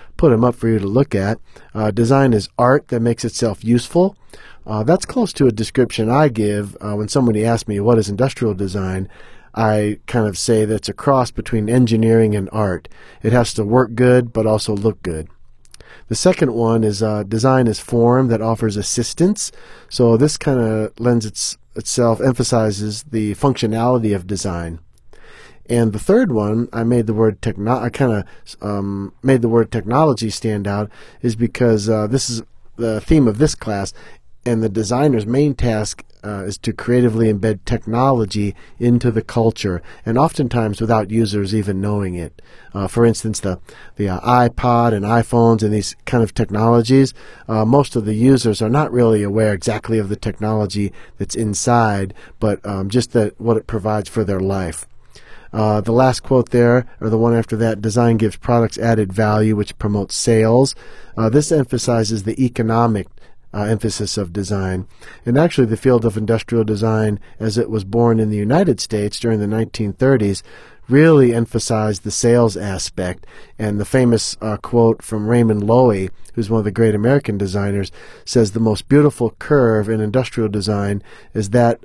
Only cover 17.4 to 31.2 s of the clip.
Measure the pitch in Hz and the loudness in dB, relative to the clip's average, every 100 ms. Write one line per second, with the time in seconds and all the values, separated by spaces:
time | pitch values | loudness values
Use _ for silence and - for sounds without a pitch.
17.4 | 127 131 120 104 - 120 117 127 131 113 | 2 4 2 0 -2 2 4 4 2 0
18.4 | 110 113 113 104 101 - 113 - 175 208 | -2 -2 -2 -2 -4 -4 -4 0 0 0
19.4 | - - - - - - 120 117 147 - | -8 -12 -20 -20 -10 0 2 4 2 0
20.4 | - 131 113 110 107 - 117 120 107 - | -2 0 0 -2 -4 -4 -2 0 -2 -8
21.4 | - - _ - 107 - 120 110 131 123 | -10 -10 _ -14 -8 0 0 2 0 0
22.4 | 123 120 110 101 107 104 - 113 107 101 | 0 0 0 -2 -6 -8 -8 -4 -4 -2
23.4 | 139 123 113 110 117 127 110 98 90 98 | -2 0 -2 0 0 0 0 -2 -4 -8
24.4 | 101 87 85 82 - _ - - - - | -6 -6 -8 -12 -18 _ -20 -20 -20 -20
25.4 | - - - 120 113 104 - 220 240 113 | -20 -18 -4 0 0 -2 2 2 2 0
26.4 | 104 110 120 117 117 123 110 107 113 104 | 0 -2 -4 -4 0 0 0 2 2 0
27.4 | 120 98 104 127 117 - 135 107 92 - | -6 -4 -2 -2 -2 0 0 0 -4 -12
28.4 | - - 104 101 98 98 98 - 131 131 | -20 -12 -8 -6 -6 -6 -10 -6 2 2
29.4 | 117 117 113 117 98 123 156 120 110 - | 4 2 2 -2 -2 2 2 0 -4 -6
30.4 | 113 104 101 101 104 - - - | -4 -4 -2 -4 -6 -10 -20 -6